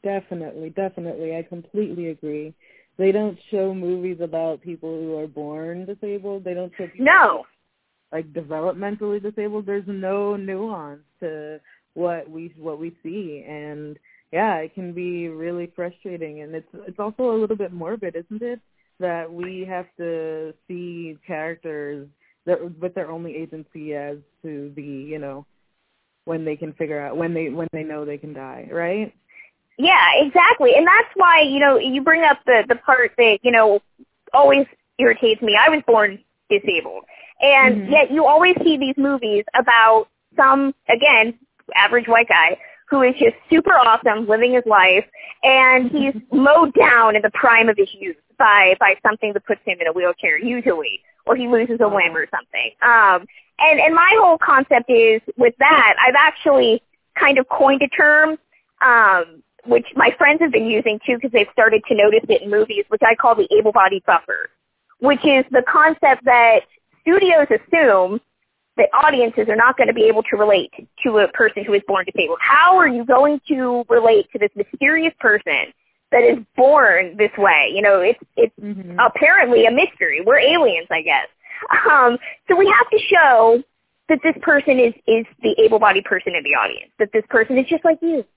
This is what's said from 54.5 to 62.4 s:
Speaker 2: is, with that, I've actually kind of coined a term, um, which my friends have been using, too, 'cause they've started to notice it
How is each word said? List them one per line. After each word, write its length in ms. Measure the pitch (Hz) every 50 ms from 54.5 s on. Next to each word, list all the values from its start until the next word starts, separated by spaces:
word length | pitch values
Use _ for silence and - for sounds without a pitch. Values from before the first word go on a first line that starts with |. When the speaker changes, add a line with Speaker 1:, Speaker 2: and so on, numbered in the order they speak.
| 302 269 277 _ 294 240 240 -
Speaker 2:
is, 320 | 254 226 226 226 220 226 _ - -
with 160 | 240 247 240 233 _
that, 340 | 269 294 320 294 240 214 - - 240
I've 100 | 254 254
actually 640 | 277 294 311 311 - - 320 277 262 247 233 220 247 _ _ _ _ _ _ _
kind 200 | - - 277 277
of 100 | 262 262
coined 360 | _ - - 277 269 277 269 285
a 40 | 269
term, 480 | - - 320 302 302 302 311 311 311 311 _ _ _ _ _ _ _ _
um, 640 | - 254 240 233 220 202 190 180 170 170 165 165 _ _ _ _ _
which 200 | 240 240 240 240 - -
my 140 | 262 - 240 -
friends 240 | - 339 285 294 320
have 100 | 330 311
been 140 | 240 220 220
using, 340 | 226 226 214 233 226 214 214 -
too, 140 | - 247 233
'cause 120 | - 262
they've 160 | 220 233 208 - -
started 300 | - 226 220 214 214 -
to 80 | - 247
notice 280 | 208 202 214 208 226 -
it 140 | - 214 -